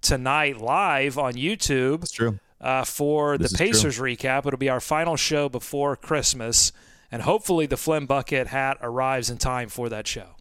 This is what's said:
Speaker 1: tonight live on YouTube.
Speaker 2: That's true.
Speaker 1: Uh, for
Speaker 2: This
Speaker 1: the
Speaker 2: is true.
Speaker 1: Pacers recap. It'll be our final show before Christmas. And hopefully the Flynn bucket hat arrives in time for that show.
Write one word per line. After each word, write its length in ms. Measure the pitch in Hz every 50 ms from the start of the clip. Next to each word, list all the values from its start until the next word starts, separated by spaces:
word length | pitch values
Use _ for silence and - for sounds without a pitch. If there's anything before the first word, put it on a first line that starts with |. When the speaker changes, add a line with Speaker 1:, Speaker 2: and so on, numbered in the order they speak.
Speaker 1:
tonight 580 | - - 151 127 127 131 139 151 151 143 135 110
live 580 | 110 117 143 185 202 180 147 135 135 143 123 143
on 140 | 143 127
YouTube. 680 | 120 123 135 175 220 - - - 143 131 127 131 147 165
Speaker 2:
That's 120 | 175 -
true. 260 | - - 117 117 104 95 _ _ _ -
Speaker 1:
Uh, 240 | - 127 131 131 123
for 520 | - - - 147 147 151 151 147 147 143 139
Speaker 2:
This 120 | 165 123
Speaker 1:
the 20 | 95
Speaker 2:
is 40 | -
true. 80 | 170 214 233 220 208 147
Speaker 1:
Pacers 80 | 123 120
recap. 480 | 131 127 120 - - 131 131 139 139
It'll 120 | 143 135 127
be 100 | 135 135
our 100 | 127 127
final 360 | - - 156 156 165 170 160
show 320 | 143 - - 151 147 143 139
before 480 | 127 120 - - - 139 143 143 135
Christmas. 760 | - - - 160 143 123 - - 127 113 117 117 - - - - - - - - - _ -
And 120 | 117 117
hopefully 440 | 107 131 185 220 - - 180 160 156
the 100 | 139 135
Flynn 300 | - - 160 156 156 143
bucket 420 | 127 139 139 127 - 143 131 123 107
hat 300 | 127 135 135 135 139 -
arrives 480 | - 120 120 127 131 131 135 131 117 117
in 80 | 123 110
time 300 | - 135 127 123 120 107
for 200 | - - 120 117
that 180 | 113 107 107
show. 200 | - - 117 95 85 87 -